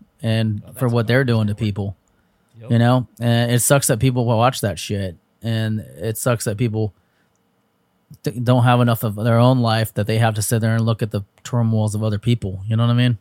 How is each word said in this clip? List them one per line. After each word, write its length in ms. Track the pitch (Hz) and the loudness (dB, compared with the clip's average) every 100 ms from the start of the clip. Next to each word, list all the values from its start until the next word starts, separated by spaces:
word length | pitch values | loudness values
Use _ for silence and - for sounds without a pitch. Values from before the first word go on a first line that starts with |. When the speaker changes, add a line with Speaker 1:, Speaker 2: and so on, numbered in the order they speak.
| _ _ | _ _
Speaker 1:
And 420 | 113 110 110 104 - | -2 0 0 -4 -8
Speaker 2:
Oh, 60 | |
Speaker 1:
for 80 | - | -4
Speaker 2:
that's 120 | 127 | 0
Speaker 1:
what 140 | 120 110 | 0 2
they're 180 | 123 | 2
Speaker 2:
garbage 100 | 131 | 2
Speaker 1:
doing 120 | 113 104 | 0 0
to 80 | |
Speaker 2:
forward. 100 | 101 107 | -2 -4
Speaker 1:
people, 300 | 98 98 - _ _ _ _ _ 113 | -4 -8 -10 _ _ _ _ _ -16
Speaker 2:
Yep. 100 | 110 | -2
Speaker 1:
you 60 | 117 | 2
know? 260 | 117 127 117 - | 4 2 0 -4
And 320 | 120 117 120 | 0 0 2
it 80 | 120 | 0
sucks 260 | - 143 - | 4 2 2
that 140 | 123 | 0
people 260 | 135 123 117 | 0 0 0
will 100 | 110 | 2
watch 240 | 120 123 | 2 0
that 180 | 107 90 | -6 -6
shit. 360 | - 101 95 85 _ _ | -6 -6 -6 -10 _ _
And 360 | 113 113 110 110 | -6 -4 -4 -6
it 400 | 65 67 110 104 | -8 -10 -8 -4
sucks 260 | 131 120 - | -2 -2 -2
that 100 | 104 | -2
people 340 | 120 107 107 _ _ _ _ _ _ _ _ _ _ _ _ - | -2 -2 -4 _ _ _ _ _ _ _ _ _ _ _ _ -10
d-, 80 | 147 | -10
don't 320 | 123 120 127 | -4 0 4
have 160 | 123 123 | 4 4
enough 240 | 120 113 | 2 0
of 100 | 113 | -2
their 240 | 104 117 117 | -4 0 4
own 220 | 123 131 | 4 4
life 340 | 117 113 110 | 2 0 -2
that 140 | - 104 | -2 -2
they 100 | 110 | 2
have 160 | 113 | 0
to 80 | 107 | 0
sit 180 | 101 113 | -2 0
there 140 | 113 | 0
and 100 | 113 | 0
look 180 | 113 110 | 0 -2
at 100 | 107 | -2
the 100 | 101 101 _ | -6 -8 _
turmoils 500 | - 123 113 110 107 | -6 -2 0 0 -2
of 80 | 104 | -2
other 160 | 110 101 | -4 -2
people. 440 | 117 120 98 92 101 | -2 -2 -4 -10 -4
You 80 | |
know 100 | 110 | 0
what 80 | 117 | 2
I 40 | 120 | 2
mean? 220 | 123 117 | 2 0